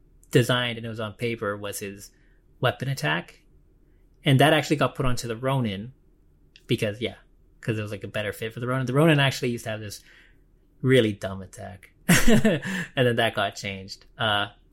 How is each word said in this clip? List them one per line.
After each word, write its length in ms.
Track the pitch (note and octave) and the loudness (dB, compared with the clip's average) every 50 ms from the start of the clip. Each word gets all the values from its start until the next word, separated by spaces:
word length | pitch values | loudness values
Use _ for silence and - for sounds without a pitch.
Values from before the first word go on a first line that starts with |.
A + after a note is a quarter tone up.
| _ _ _ _ _ _ | _ _ _ _ _ _
designed 480 | - C#3 A#2+ A#2 C3 B2 B2 A#2+ A#2 A2+ | 2 2 2 4 2 0 -2 -4 -6 -8
and 80 | A2+ | -8
it 40 | A#2 | -10
was 100 | A2+ A2 | -8 -8
on 140 | A2+ G#2+ G2 | -8 -10 -8
paper 440 | - - A#2+ A#2 A2 A2+ G2+ G2+ G#2 | -6 -6 -4 -4 -4 -4 -4 -4 -6
was 220 | G2+ G2+ G2+ - | -8 -10 -10 -10
his 320 | G#2+ G2 G2 G2+ G2+ - _ _ _ _ _ _ _ _ _ _ | -10 -10 -12 -12 -16 -20 _ _ _ _ _ _ _ _ _ _
weapon 260 | - B2 - - - B2+ | -2 -2 -2 -2 -4 -8
attack, 540 | C3+ C3 - D3+ D3+ E3+ E3+ - - _ _ _ _ _ _ _ _ _ _ _ _ _ _ _ _ _ - | -6 -4 -4 -4 -4 -4 -6 -10 -16 _ _ _ _ _ _ _ _ _ _ _ _ _ _ _ _ _ 0
and 160 | D3+ C3+ B2+ | 2 4 6
that 140 | C#3 D3+ D#3 | 6 6 4
actually 220 | D#3 C#3+ - D#3+ | 2 2 0 0
got 180 | C3+ C#3 B2+ - | 0 0 -2 -2
put 140 | - C#3+ C3 | -2 -2 0
onto 200 | B2 A#2 - A#2+ | -2 -2 -4 -6
the 80 | A2+ | -8
Ronin 580 | A2 B2+ C3 C#3 C3+ B2 A2 G2 F#2+ G#2 B2 - _ _ _ _ _ _ _ _ _ _ _ - _ _ - | -6 -4 -2 -2 0 -2 -2 -4 -6 -10 -12 -16 _ _ _ _ _ _ _ _ _ _ _ -20 _ _ -4
because, 340 | C3 A2 - G#2+ G2+ G#2 | -2 -2 -2 -4 -4 -6
yeah, 140 | A#2 G2 F#2+ - _ _ _ _ _ _ _ _ | -8 -8 -8 -10 _ _ _ _ _ _ _ _
'cause 180 | - - A2+ G#2+ | -6 -4 -4 -4
it 20 | |
was, 100 | G#2+ G#2 | -4 -8
like, 120 | G#2+ G2 - | -10 -12 -12
a 40 | G#2 | -10
better 240 | - A2 G#2+ G#2 | -8 -6 -6 -6
fit 220 | G2 - - A2+ A2+ | -6 -6 -8 -10 -8
for 60 | A#2+ | -8
the 80 | B2 A#2+ | -6 -4
Ronin. 180 | B2+ C3 C3 | -4 -4 -2
The 80 | B2 B2 | 0 2
Ronin 260 | C#3 D#3 E3 D#3 C#3+ | 4 4 6 6 4
actually 300 | C#3 C3+ B2+ - - B2+ | 4 2 0 -2 -4 -4
used 140 | A#2+ A2+ - | -4 -6 -6
to 80 | A2+ | -8
have 80 | A2 G#2+ | -10 -8
this 220 | G#2+ G#2 - - - - - - - _ _ _ _ _ _ _ _ _ _ _ | -10 -12 -14 -16 -18 -20 -20 -20 -20 _ _ _ _ _ _ _ _ _ _ _
really 300 | - C3 C3 C3 A2+ A2 | 2 4 6 6 6 4
dumb 300 | G2+ G2 - G2 G2 F#2+ | 0 -4 -8 -10 -10 -10
attack, 500 | F#2+ F#2 - - G2+ F#2+ F#2+ F#2+ - - _ _ | -14 -16 -18 -18 -16 -16 -16 -18 -20 -20 _ _
<laughs> 80 | _ - | _ 4
and 540 | F3+ - - - A3+ G#3+ - A3 F3+ C#3 - F#3 F#3+ F#3 E3+ - - | 4 8 8 8 8 8 6 4 2 0 -2 -6 -8 -8 -8 -6 -2
then 200 | - B2+ B2 A#2 | 0 2 2 2
that 180 | A2+ A#2 A2+ G#2+ | 2 0 0 0
got 220 | - G2+ G2+ - | -2 -2 -4 -4
changed. 500 | - - G2+ G2 F#2+ F#2+ G2 - - - - _ - | -6 -10 -10 -10 -10 -12 -16 -18 -20 -20 -18 _ -4
Uh, 300 | A#2+ A2 G#2 G2+ G2+ G2 - _ _ _ | -2 0 0 0 -2 -4 -8 _ _ _